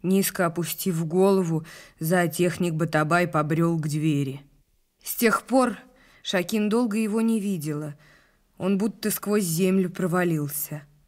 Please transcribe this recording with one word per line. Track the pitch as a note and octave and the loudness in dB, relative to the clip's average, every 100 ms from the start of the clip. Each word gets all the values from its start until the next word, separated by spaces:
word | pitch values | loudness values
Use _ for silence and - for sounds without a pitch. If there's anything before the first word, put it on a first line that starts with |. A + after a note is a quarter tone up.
низко | F3 F#3+ F#3+ - E3+ | 2 2 2 0 -2
опустив | E3 D#3+ - F#3+ D#3+ E3 | -2 -6 -4 -2 -2 0
голову, | F3+ F#3+ G3 F3 D#3+ D#3+ - - _ | 4 4 4 2 -2 -6 -20 -20 _
зоотехник | D#3+ F3+ F3 E3 F3+ E3+ F3 | 0 2 2 0 0 0 -2
Батабай | D#3 E3 D#3 D3+ F3 F3+ | -2 0 0 2 2 2
побрёл | E3 D3+ E3 E3+ E3 | 0 0 2 2 0
к | D#3 | -2
двери. | D3+ D#3+ C#3+ C#3 C#3 - _ _ _ _ _ | -2 0 0 -2 -8 -18 _ _ _ _ _
С | - - | -12 0
тех | A3+ G3+ | 2 0
пор | - B3+ B3+ G3 - _ _ _ | 2 2 2 -2 -16 _ _ _
Шакин | - F#3+ F3 A3 G#3 | -4 -2 0 0 2
долго | A3+ B3 G#3 | 2 0 0
его | A3 A3 | 0 0
не | A3+ A3+ | 0 0
видела. | G3 F#3 D3 D3 D3+ C#3+ - - _ _ _ _ | -2 -4 -4 -6 -8 -12 -20 -20 _ _ _ _
Он | F#3+ G3+ | -2 0
будто | A3 - A3 | 0 -2 -4
сквозь | - G3+ G#3 | -4 0 0
землю | F#3 D#3+ F#3 F#3+ F#3 | 0 2 4 4 0
провалился. | F#3 F#3 F3+ F3 D#3 D3 - - D3+ - _ | -2 0 2 2 0 -2 -6 -8 -10 -14 _